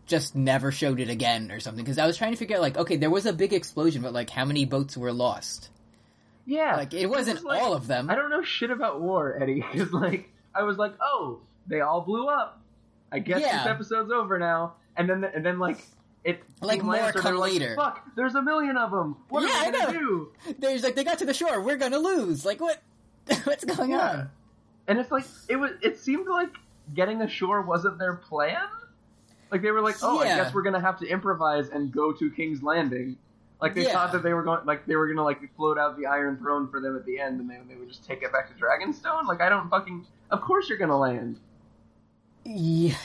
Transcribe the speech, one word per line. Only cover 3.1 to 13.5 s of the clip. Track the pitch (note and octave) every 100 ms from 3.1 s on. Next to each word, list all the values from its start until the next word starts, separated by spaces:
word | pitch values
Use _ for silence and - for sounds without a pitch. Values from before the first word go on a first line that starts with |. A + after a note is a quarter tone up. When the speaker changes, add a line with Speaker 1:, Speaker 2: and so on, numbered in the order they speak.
| F#3+ G#3
Speaker 1:
a |
big | E3 G3
explosion, | F#3+ - D3+ E3 C3+
but, | B2
like, | A#2+ A#2
how | B2+ C3+
many | D3
boats | C3 C3+ C#3 B2+
were | B2
lost? | A#2+ B2 - - - - - _ _ _ _ _ _ -
Speaker 2:
Yeah. | D4+ D4+ D3+
Speaker 1:
Like, | C#3
it | E3+ F#3+
wasn't | C4+ A3+ -
Speaker 2:
It's | E4+
like, | F3+
Speaker 1:
all | A#3+
of | D3+ A2+
them. | B2 C#3+
Speaker 2:
I | A#3
don't | D4
know | D4+
shit | E4 - A#3+
about | B3 A3+ C#3+
war, | F3 F#3 C#3+ C#3
Eddie, | C3+ C3+ -
<laughs> |
'cause, | F3 F3
like, | F3+ F3+ F#3 - _ _ F#3+
I |
was | G#3 G3
like, | G#3 -
"Oh, | C#4 C5 C#3 A2+ - _ -
they | D3+
all | D3 F3
blew | E3+ A3+ C#4
up. | C#4+ G#3+ - - _ _ _ -
I | C#3
guess | - F#3
Speaker 1:
Yeah. | D4